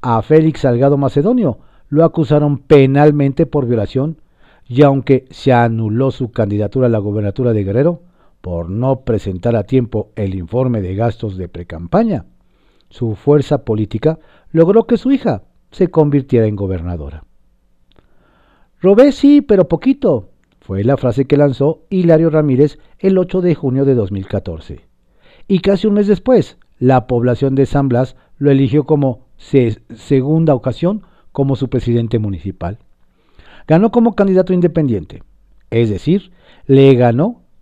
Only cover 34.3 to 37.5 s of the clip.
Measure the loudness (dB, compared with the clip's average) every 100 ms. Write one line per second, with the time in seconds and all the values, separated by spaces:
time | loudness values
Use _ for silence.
34.3 | 2 2 0 0 0 -2 -4 -6 -20 -20
35.3 | _ _ _ _ -2 -2 -2 -2 -2 -2
36.3 | _ _ _ 2 4 6 6 2 2 -2
37.3 | -4 _